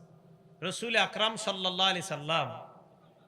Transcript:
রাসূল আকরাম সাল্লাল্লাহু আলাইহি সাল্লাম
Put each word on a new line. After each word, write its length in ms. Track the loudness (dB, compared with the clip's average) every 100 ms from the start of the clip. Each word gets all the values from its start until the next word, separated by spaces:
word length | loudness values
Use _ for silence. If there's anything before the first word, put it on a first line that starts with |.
| -20 -20 -20 -20 -20 -8
রাসূল 340 | -6 -4 0 2
আকরাম 400 | 2 2 0 0
সাল্লাল্লাহু 540 | -4 -2 -2 2 2
আলাইহি 180 | 2 -2
সাল্লাম 520 | -4 0 0 0 -4 -14 -20 -20 -20 -20 -20